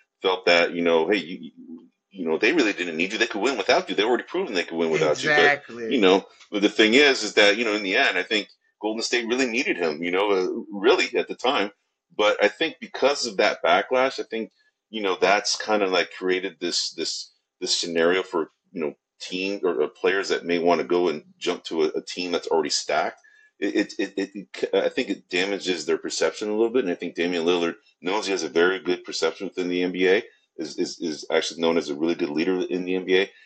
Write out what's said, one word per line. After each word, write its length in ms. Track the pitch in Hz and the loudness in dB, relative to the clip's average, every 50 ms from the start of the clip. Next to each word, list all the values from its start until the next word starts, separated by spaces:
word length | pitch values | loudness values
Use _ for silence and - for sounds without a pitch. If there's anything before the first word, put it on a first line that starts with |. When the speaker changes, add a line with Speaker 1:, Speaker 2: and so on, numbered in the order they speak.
| _ _ _ _ | _ _ _ _
Speaker 1:
felt 240 | - 95 92 - - | 0 0 0 2 4
that, 280 | 87 87 85 87 78 85 | 4 6 6 4 2 0
you 80 | 85 | 0
know, 260 | 85 85 82 80 80 90 | 2 4 4 4 4 2
"Hey, 100 | 107 92 | 0 0
you, 340 | - 87 92 - 80 76 - | -2 -6 -12 -14 -14 -16 -18
you, 320 | - - 82 82 - - _ _ _ _ _ | -20 -20 -18 -18 -18 -20 _ _ _ _ _
you 140 | 98 92 80 80 | -12 -6 -4 -2
know, 80 | 80 | 0
they 160 | 78 104 123 | 2 2 2
really 200 | 175 160 113 101 | 4 4 2 2
didn't 240 | 95 90 87 87 78 | 0 -2 -4 -4 -2
need 160 | 80 90 98 | -2 -2 -2
you. 60 | 107 101 | 0 -2
They 100 | - - | -2 -2
could 120 | - 98 | -2 -2
win 160 | 104 139 131 | -2 -2 0
without 320 | 104 92 120 139 185 190 - | 0 2 2 2 2 2 -2
you. 60 | 87 | -2
They 80 | 90 | 0
already 220 | 104 120 120 113 - | 2 2 0 0 -2
proven 280 | - - 180 196 135 | -4 -6 -6 -4 -2
they 120 | 101 87 82 | -2 -4 -4
could 120 | - 85 | -2 -2
win 140 | 82 82 80 | -2 0 2
without 220 | 78 78 80 76 | 2 2 2 2
Speaker 2:
Exactly. 640 | 76 127 135 151 147 147 143 147 143 139 - - 117 | 0 0 0 2 4 4 4 4 2 0 -4 -12 -12
Speaker 1:
you." 120 | 120 113 110 | -8 -4 -2
But, 60 | - | 2
you 60 | 117 | 4
know, 260 | 98 92 98 95 - - - - - - | 6 6 6 6 2 -4 -20 -20 -14 -6
but 120 | 107 101 | -2 2
the 60 | 101 101 | 2 2
thing 260 | - - 110 107 117 | 4 4 4 6 6
is, 280 | 143 147 135 127 - | 6 6 6 4 2
is 120 | 107 98 - | -2 0 4
that, 220 | 113 104 101 101 | 6 6 6 6
you 80 | 113 120 | 4 0
know, 100 | 107 104 | 0 0
in 100 | 107 101 | 0 0
the 120 | 92 101 | 0 2
end, 220 | 135 135 113 92 90 | 2 2 2 0 -2
I 60 | 92 | -2
think 240 | - 110 104 95 - - _ _ _ _ - | -2 -2 -2 -2 -4 -14 _ _ _ _ -6
Golden 220 | 107 110 110 117 | -6 -4 -4 -4
State 260 | 110 - 123 120 117 110 | -4 -2 -2 -2 0 0
really 180 | 123 131 131 | 0 0 0
needed 300 | 117 113 127 - 202 - | 0 0 -2 -2 -2 -2
him, 260 | 87 85 80 73 78 | -2 -2 -2 -2 -2
you 80 | 85 90 | -4 -2
know, 200 | 90 95 104 104 | 0 0 2 2
uh, 180 | 98 92 92 82 85 117 - - | 2 2 2 0 -2 -6 -8 -10
really 440 | 104 98 98 - - - 135 - 117 | -6 0 4 4 4 4 2 -2 -2
at 120 | 92 - - | -4 -4 -4
the 80 | 92 | -6
time. 340 | - - 135 143 110 98 104 - _ _ _ _ _ _ _ - | -4 -2 -2 0 0 -2 -4 -6 _ _ _ _ _ _ _ -2
But 260 | - 104 104 104 - | 2 2 2 4 4
I 60 | 104 104 | 2 0
think 280 | - - 160 151 - - | 2 0 -4 -4 -6 -10
because 460 | 113 - - - 131 139 143 - 127 | -16 -12 -4 0 0 0 2 0 -4
of 100 | 117 95 | -4 0
that 260 | 98 107 98 - - - | 2 2 2 2 0 2
backlash, 540 | 80 87 98 - - 127 127 131 131 - - | 2 2 2 2 2 2 2 2 0 -2 -6
I 60 | - | -10
think, 260 | - 113 113 104 - _ _ _ _ _ _ _ - | -8 -6 -8 -8 -8 _ _ _ _ _ _ _ -12
you 120 | 107 110 | -8 -4
know, 140 | 101 95 90 - | -2 -2 0 2
that's 340 | 90 92 101 104 - - - | 2 2 2 2 2 -2 -4
kinda, 320 | - - 110 107 104 98 | -4 -2 0 0 2 2
like, 240 | 92 92 87 85 - | 2 2 0 0 -2
created 460 | - - 92 92 92 92 95 95 82 - | -4 -4 -2 0 0 0 -2 -6 -8 -6
this, 320 | 87 85 - - - - | -6 -4 -2 -2 -4 -6
this, 420 | - 82 78 - - - - - _ _ _ _ _ - | -6 -6 -6 -6 -6 -8 -12 -14 _ _ _ _ _ -8
this 160 | 90 90 - | -4 -2 -2
scenario 480 | - 87 87 82 82 82 87 92 95 90 | -2 -2 -2 0 2 4 4 4 2 0
for, 260 | - 92 82 76 - _ _ _ _ | -2 -2 -4 -4 -4 _ _ _ _
you 80 | - 85 | -8 -6
know, 140 | 76 71 - _ _ _ _ - | -6 -6 -6 _ _ _ _ -16
team 400 | - - 90 92 95 98 101 92 | -14 -8 -6 -6 -4 -4 -4 -2
or, 200 | - 90 82 69 | -2 -2 0 0
or 60 | 76 - | -2 -4
players 400 | - - - 92 95 98 90 - | -4 -2 -2 0 0 0 0 -2
that 140 | 82 - - | -2 -2 -2
may 140 | 85 87 85 | -2 0 2
wanna 260 | 82 87 85 80 80 | 2 2 2 2 2
go 240 | 82 87 87 90 85 | 0 2 2 2 0
and 140 | 73 73 - - - - | 0 -4 -10 -16 -14 -8
jump 240 | - 87 87 85 - | -6 -6 -6 -6 -8
to 200 | - 82 80 76 | -6 -2 -2 0
a, 20 | - | 0
a 140 | - - | -2 -4
team 300 | - - - 92 90 87 | -8 -8 -10 -8 -6 -4
that's 160 | 85 - - - | -4 -4 -2 0
already 220 | 82 80 73 69 | 0 0 0 0
stacked. 500 | - - - - 76 78 90 113 - _ _ _ _ _ _ _ _ - | -2 -4 -2 -2 -2 -2 -2 -4 -6 _ _ _ _ _ _ _ _ -6
It, 140 | - 101 - | -4 -2 0
it, 180 | 107 98 - - - | 0 -2 -2 -4 -6
it, 160 | 98 98 - | -6 -6 -4
it, 140 | 95 98 - - | -6 -6 -6 -8
it, 340 | 101 95 _ - - - - | -14 -14 _ -8 -6 -4 0
I 160 | 95 98 - - | 0 0 0 0
think 200 | - 135 120 98 | -2 -4 -4 -4
it 180 | 92 - _ - | -6 -8 _ -4
damages 560 | 90 90 95 101 101 90 - 92 87 80 76 | -2 -2 0 0 -2 -4 -2 -4 -4 -4 -2
their 140 | 82 80 80 | -2 -2 -2
perception 500 | - 80 - - 85 80 - - 107 107 | -2 -6 -4 0 -2 -2 -2 -2 -6 -2
a 40 | |
little 180 | 107 107 117 113 | 0 0 0 2
bit. 140 | 120 131 104 | 2 0 0
And 80 | 87 | 0
I 20 | 85 | -4
think 220 | - 87 85 - | -4 -6 -8 -4
Damian 280 | 85 85 87 90 82 80 | -2 -2 0 0 0 2
Lillard 300 | 87 90 87 85 85 80 - _ _ _ _ | 2 2 2 0 -2 -4 -6 _ _ _ _
knows 260 | 78 90 101 107 95 | -4 -2 -2 -2 -2
he 40 | 98 | -2
has 140 | 95 87 82 | -2 -2 -2
a 40 | 71 | 0
very 300 | 82 85 87 92 95 92 | 2 4 4 4 2 0
good 240 | 80 87 90 87 | -2 -2 -4 -4
perception 460 | - - - - 82 82 - - 101 85 | -4 -8 -4 -2 -2 -2 -2 -4 -10 -8
within 200 | - 92 90 87 | -6 -6 -4 -2
the 140 | 90 90 | -2 -2
N 80 | 90 90 | -2 -2
B 180 | 90 90 92 90 | 0 2 4 4
A, 140 | 95 117 - - _ _ _ _ _ | 4 4 0 -4 _ _ _ _ _
is, 220 | - 78 71 - 90 | -10 -10 -8 -4 -4
is, 220 | 90 - - - | -4 -4 -4 -8
is 260 | 87 80 73 71 - - | -6 -6 -6 -8 -6 -2
actually 280 | 80 80 - - 76 78 | -2 -2 -2 -2 -4 -2
known 160 | 82 82 82 | 0 0 2
as 120 | 82 73 73 | 0 -2 -2
a 60 | 69 | -4
really 180 | 73 82 85 85 | -2 -2 -2 -2
good 160 | 78 85 71 | -2 -4 -4
leader 300 | 73 80 80 90 92 90 | -2 -2 0 0 0 -2
in 240 | 87 - 90 92 90 | -2 -4 -4 -4 -4
the 100 | 90 92 | -4 -4
N 100 | 92 90 | -4 0
B 140 | 92 92 95 | 2 2 2
A. 120 | 98 - - - - | 2 0 -6 -20 -20